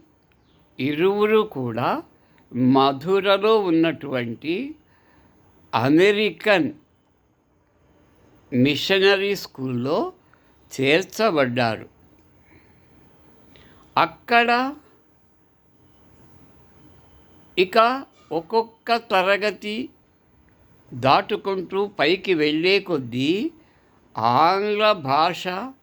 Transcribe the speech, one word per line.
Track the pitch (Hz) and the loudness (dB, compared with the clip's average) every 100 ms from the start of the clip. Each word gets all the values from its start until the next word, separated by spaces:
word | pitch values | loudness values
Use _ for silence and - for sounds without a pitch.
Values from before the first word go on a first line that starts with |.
| _ _ _ _ _ _ _ - | _ _ _ _ _ _ _ -8
ఇరువురు | 131 147 190 202 208 220 214 | -6 0 0 0 2 2 0
కూడా | 139 123 113 147 262 - _ _ _ _ 240 254 | -4 -6 -4 -4 -4 -8 _ _ _ _ 0 4
మధురలో | 269 135 135 160 196 190 196 208 220 | 4 4 0 -2 0 2 2 2 2
ఉన్నటువంటి | 190 165 165 135 143 127 117 113 143 185 277 320 _ _ _ _ _ _ _ _ - | 2 0 0 -2 -6 -6 -6 -8 -6 -6 -8 -14 _ _ _ _ _ _ _ _ -6
అమెరికన్ | 117 127 160 202 208 214 160 214 190 135 - _ _ _ _ _ _ _ _ _ _ _ _ _ _ _ _ - | -2 2 4 4 2 -2 -2 0 2 0 -6 _ _ _ _ _ _ _ _ _ _ _ _ _ _ _ _ -4
మిషనరీ | 127 135 143 - 196 196 196 196 190 | 2 2 2 0 2 4 2 0 -4
స్కూల్లో | - - 131 120 131 180 359 - _ _ _ _ - | -8 -10 -6 -4 -2 -2 -4 -10 _ _ _ _ -14
చేర్చబడ్డారు. | - 131 160 190 - 220 156 127 123 117 107 - _ _ _ _ _ _ _ _ _ _ _ _ _ _ _ _ - - - _ - | -4 0 0 0 -2 0 2 0 0 -2 -4 -12 _ _ _ _ _ _ _ _ _ _ _ _ _ _ _ _ -20 -20 -20 _ -2
అక్కడ | 160 - - 240 240 240 262 294 _ _ _ _ _ _ _ _ _ _ _ _ _ _ _ _ _ _ _ _ _ _ _ _ _ _ _ - | -2 -4 0 2 4 0 -2 -8 _ _ _ _ _ _ _ _ _ _ _ _ _ _ _ _ _ _ _ _ _ _ _ _ _ _ _ -2
ఇక | 185 226 226 269 269 _ - | 2 4 2 0 -10 _ -8
ఒక్కొక్క | 156 165 226 226 _ - 233 233 | -8 -2 -2 -2 _ -4 -4 0
తరగతి | 190 185 196 208 185 208 220 - _ _ _ _ _ _ _ _ _ - | 0 2 0 -2 -6 -10 -10 -10 _ _ _ _ _ _ _ _ _ -18
దాటుకుంటూ | 123 131 165 202 208 196 190 170 190 202 | -2 2 2 0 -6 -6 -6 -6 -4 -4
పైకి | 202 147 185 190 | 0 0 0 0
వెళ్ళే | 170 151 151 175 196 | 0 0 0 2 0
కొద్దీ | 190 160 123 123 139 190 320 - _ _ _ _ _ - | 0 -6 -4 -4 -2 -2 -4 -10 _ _ _ _ _ -2
ఆంగ్ల | 113 123 160 196 208 208 214 | 0 4 2 2 -2 0 2
భాష, | 196 135 143 170 170 185 185 254 269 | 0 0 2 0 -2 -8 -8 -10 -16